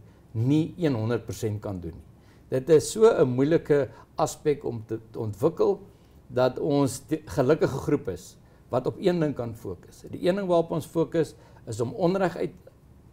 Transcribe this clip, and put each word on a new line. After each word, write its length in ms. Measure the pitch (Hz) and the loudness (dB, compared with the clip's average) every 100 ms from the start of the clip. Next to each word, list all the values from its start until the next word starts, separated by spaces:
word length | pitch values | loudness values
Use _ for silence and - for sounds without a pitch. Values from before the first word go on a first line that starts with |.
| - - - 110 | -18 -20 -10 -4
nie 380 | 123 151 165 - | 2 2 0 -2
een 160 | 160 | -2
honderd 320 | 117 110 117 - | 0 -2 -2 -4
persent 320 | 98 113 104 | -6 -6 -6
kan 160 | 104 92 | -6 -8
doen 140 | 85 65 | -10 -14
nie. 100 | - - - - - | -18 -20 -20 -20 -6
Dit 200 | 131 131 | -4 4
is 220 | 156 - | 4 4
so 180 | 214 220 | 4 6
'n 180 | 202 135 | 6 4
moeilike 640 | 123 143 160 - 143 131 - - - | 4 2 2 2 2 2 -6 -14 -4
aspek 480 | 156 - 156 139 - | -4 -2 -2 -2 -4
om 180 | 117 110 | -8 -8
te, 140 | 110 - | -10 -10
te 80 | - | -8
ontwikkel, 600 | 110 107 151 165 208 196 - - - - - | -8 -2 -2 2 0 0 -6 -20 -20 -20 -6
dat 320 | 123 127 127 | 0 2 2
ons 400 | 160 143 139 - - | 0 2 2 -2 -6
die 120 | 156 - | -6 -4
gelukkige 520 | - 127 156 117 127 | 0 2 4 2 -2
groep 320 | - 147 - | -2 -2 -2
is 280 | 87 - - - - - | -10 -12 -20 -20 -20 -4
wat 160 | 120 - | -2 -2
op 120 | 113 | -2
een 200 | 190 175 | 0 2
ding 140 | 151 | 0
kan 220 | 127 117 107 | -2 -8 -10
fokus. 500 | 107 90 - - - | -12 -12 -14 -20 -14
Die 160 | 110 175 | -2 0
een 80 | 196 | 0
ding 120 | 190 | 2
waarop 240 | 170 165 | 2 2
ons 140 | 170 - | -4 -4
fokus 480 | 170 151 170 147 - - - - | -2 0 0 -2 -6 -20 -20 -12
is 160 | 110 | -6
om 120 | 117 | -4
onreg 440 | - 175 190 180 175 | 0 0 2 0 -2
uit, 160 | 185 - - - - - - | -6 -8 -20 -20 -20 -20 -20